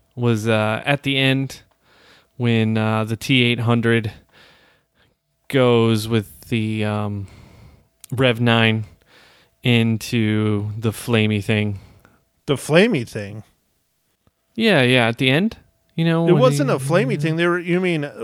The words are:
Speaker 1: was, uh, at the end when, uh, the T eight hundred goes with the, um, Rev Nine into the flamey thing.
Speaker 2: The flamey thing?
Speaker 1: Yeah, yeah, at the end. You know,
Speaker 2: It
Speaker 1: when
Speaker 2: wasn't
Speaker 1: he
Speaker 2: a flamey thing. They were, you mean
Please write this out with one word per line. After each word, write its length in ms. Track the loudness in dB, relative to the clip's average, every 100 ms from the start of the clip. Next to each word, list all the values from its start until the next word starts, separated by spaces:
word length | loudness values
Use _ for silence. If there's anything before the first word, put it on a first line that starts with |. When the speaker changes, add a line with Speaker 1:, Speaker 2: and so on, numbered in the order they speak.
| _ -4
Speaker 1:
was, 320 | 0 0 0
uh, 340 | 0 0 -4
at 200 | -4 -4
the 140 | -2 0
end 440 | 0 0 -4 -10 _ _ _ _ _ _ _ -4
when, 380 | 0 2 2 0
uh, 280 | 0 -2
the 120 | -4 -6
T 280 | 0 2
eight 160 | 2 0
hundred 520 | 0 0 2 0 -2 -12 _ _ -20 _ _ _ _ _ _ _ _ _ -4
goes 600 | 2 4 4 2 0 0
with 400 | -2 -2 -12 -6
the, 340 | -4 -4 -4 -4
um, 420 | -4 -6 -8 -10 -16 -20 -20 -20 _ _ _ -8
Rev 300 | 0 0 2
Nine 440 | 2 4 2 0 -4 -14 _ _ -20 _ _ _
into 1120 | 0 2 2 -2 -2 -2 0 0 0 -2 -4 -6
the 140 | -6
flamey 520 | -6 -2 0 0 0
thing. 360 | 0 -2 -2 -6 -14 -20 _ _ _ _ -4
Speaker 2:
The 100 | -4
flamey 520 | 2 4 4 0 -6
thing? 360 | -10 -12 -14 -18 _ _ _ _ _ _ _ _ _ _ -2
Speaker 1:
Yeah, 260 | 2 4
yeah, 260 | 4 4 2
at 100 | 0
the 120 | 0
end. 280 | 2 0 -6 _ _ _ -4
You 100 | 0
know, 220 | 2 2
Speaker 2:
It 40 |
Speaker 1:
when 100 | 4
Speaker 2:
wasn't 280 | 4 2 0
Speaker 1:
he 60 | -2
Speaker 2:
a 40 |
flamey 420 | 0 0 0 -2
thing. 140 | -2 0
They 100 | 0
were, 140 | -2
you 200 | -2 -2
mean 220 | 0 -2 -4 -8